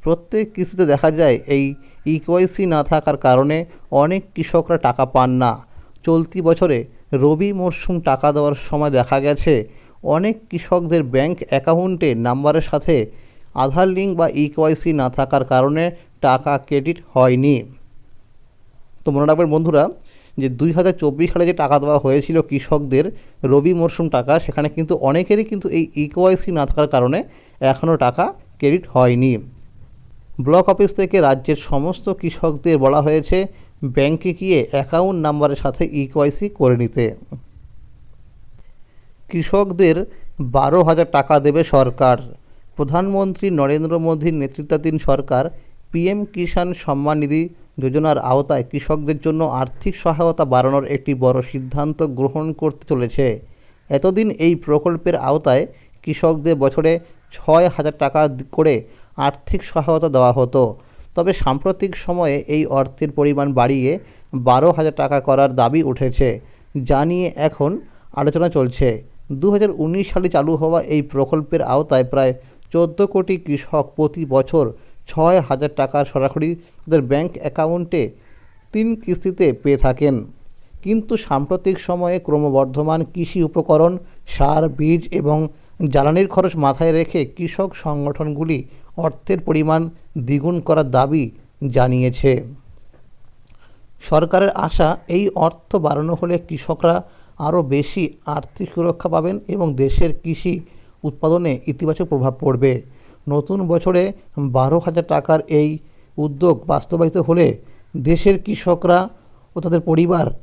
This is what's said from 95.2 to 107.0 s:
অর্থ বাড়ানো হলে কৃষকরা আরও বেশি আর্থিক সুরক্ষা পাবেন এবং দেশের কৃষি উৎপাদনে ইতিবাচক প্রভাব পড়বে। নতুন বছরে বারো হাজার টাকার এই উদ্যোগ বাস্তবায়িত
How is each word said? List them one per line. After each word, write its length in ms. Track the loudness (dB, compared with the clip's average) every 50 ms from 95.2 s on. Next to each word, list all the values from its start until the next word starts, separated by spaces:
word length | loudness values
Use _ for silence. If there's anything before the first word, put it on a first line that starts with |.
| 0 0 0 0 0
অর্থ 240 | 0 0 -4 -10 -4 -2
বাড়ানো 380 | 0 0 0 0 0 -2 -2 -2 -4
হলে 160 | -2 -2 -2 -4 -4
কৃষকরা 500 | -6 -12 -10 -6 -6 -4 0 2 2 2 2 -2 -8 -20 -20 -20 -20 -14 -6
আরও 220 | -4 -2 0 0 0 0 0
বেশি 280 | -2 -2 -2 -4 -4 -4 -4 -6 -10 -10 -8 -8
আর্থিক 300 | -8 -8 -10 -12 -10 -10 -8
সুরক্ষা 360 | -4 -2 -2 -2 -2 -2 -4 -2
পাবেন 280 | 0 0 0 -2 -4 -6 -6 -6
এবং 180 | -4 -2 -2 -2 0
দেশের 360 | 0 0 2 4 4 4 4 2 -2
কৃষি 320 | -2 -6 -6 -4 -2 -4 -4 -4 -8 -14 -20 -20 -20 -20 _ _
উৎপাদনে 500 | -8 -8 -6 -2 0 2 2 2 0 -2 -4 -4 -6
ইতিবাচক 400 | -8 -6 -4 -4 -4 -2 -2 -2 -2
প্রভাব 260 | -2 0 0 -2 -2 -2
পড়বে। 320 | -2 -2 0 2 2 0 0 -2 -6 -12 -20 -20 -20 -20 -20 -14 -8 -4
নতুন 300 | -4 -4 -2 -2 -4 -4 -2 0
বছরে 340 | 0 0 0 2 2 2 0 0 -4 -10 -18 -14 -8 -6 -4 -2 0
বারো 220 | 0 2 2 2 0 0
হাজার 220 | 0 -2 -2 -2 0
টাকার 280 | -2 -2 2 2 0 0 0 0 0 0
এই 80 | 0 0 -2 -6 -12 -18 -20 -20 -20 _ -6 -4
উদ্যোগ 360 | -4 -4 -2 0 2 2 2 2 0
বাস্তবায়িত 500 | -2 -2 -2 -2 -4 0 0